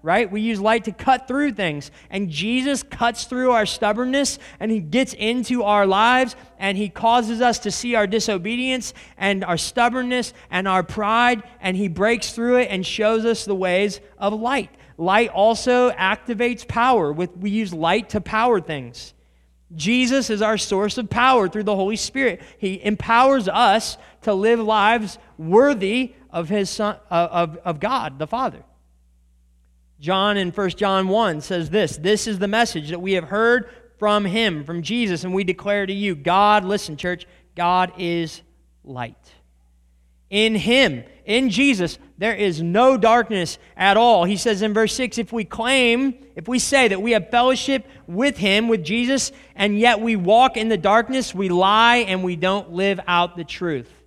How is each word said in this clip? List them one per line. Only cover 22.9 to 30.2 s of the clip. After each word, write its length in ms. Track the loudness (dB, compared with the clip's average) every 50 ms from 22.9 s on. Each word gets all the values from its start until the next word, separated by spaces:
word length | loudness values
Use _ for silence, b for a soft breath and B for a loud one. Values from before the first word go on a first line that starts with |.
| -4 -2 0 2 4 4 6 6 4 2 0
us 500 | 0 0 4 4 4 4 2 0 -4 -12 B B B B B
to 120 | -2 -2 0
live 240 | 2 2 2 2 2
lives 600 | 2 0 2 2 4 2 2 0 -2 -6 -10 b b b b
worthy 800 | b -2 4 6 6 6 6 2 0 -2 -2 -2 -2 -2 -4 B B B B
of 180 | -8 -8 -4 -2
his 200 | -2 -2 -2 -4
son, 280 | -4 -4 -4 -4 -4 -8 _ _
uh, 180 | 0 0 0 0
of, 260 | 0 -2 -2 -2 -4 -8 -6
of 160 | -6 -6 -4
God, 380 | -4 -2 -2 -2 -4 -6 -8 -8
the 80 | -8
Father. 360 | -6 -4 -4 -4 -4 -6 -10 -20 _ _ _ _ _ _ _ _ _ _ _ _ _ _ _ _ _ _ _ _ _ _ _ _ _ _ _
John 360 | -4 0 0 2